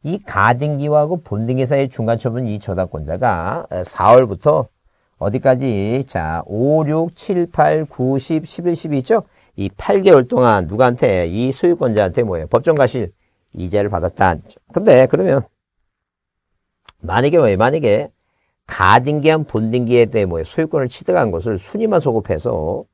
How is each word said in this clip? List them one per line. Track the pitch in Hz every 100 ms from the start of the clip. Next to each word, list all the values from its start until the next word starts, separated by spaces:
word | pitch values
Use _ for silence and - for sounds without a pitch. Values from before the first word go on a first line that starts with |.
이 | 147 202
가등기하고 | - 98 104 123 147 143 147 151 151 175
본등기 | - 104 113 127 127
사이의 | 139 135
중간 | - 113 113
처분 | 123 117 120
이 | 104
저당권자가, | - 92 92 78 76 87 117 87 87 151 -
어, | 90
사월부터 | 87 - 95 123 123 92 151 151 - _ _ _ _ _
어디까지? | 101 110 139 127 135 104 104 127 135
자, | 92 80 82 -
오, | 104 131 156 151
육, | 156 165 -
칠, | - 180 170
팔, | - 151 156 151
구, | - 127 135
십, | - 160 156
십일, | - 175 165
십이 | 160 143
있죠? | 127 220 - _ _ -
이 | 98 -
팔 | - 202
개월 | 190 147 123
동안 | 240 123 104 80
누구한테? | 104 127 120 127 95 85
이 | 98 127
소유권자한테 | 131 175 170 131 107 95 104
뭐예요? | 113 87 78
법정 | 156 156
과실 | 151 127 131 92 _ _ _ _
이자를 | - 90 101 101
받았다. | 95 87 - 95 80 - - _
근데 | 170 214 131 131
그러면 | - 185 139 - _ _ _ _ _ _ _ _ _ _ _ _ _ - _
만약에 | 85 98 139 165
뭐예요? | 120 95
만약에 | 120 156 123 104 147 _ _ _ _ _ -
가등기한 | - 95 117 131 151 151 160
본등기에 | 151 107 110 123 117 123 113
대해 | 110
뭐예요? | 98 82
소유권을 | 78 - 160 156 127
취득한 | - - 180 117
것을 | 82 110 98
순위만 | - 208 220 185
소급해서 | 139 113 - 80 120 98 78 113 -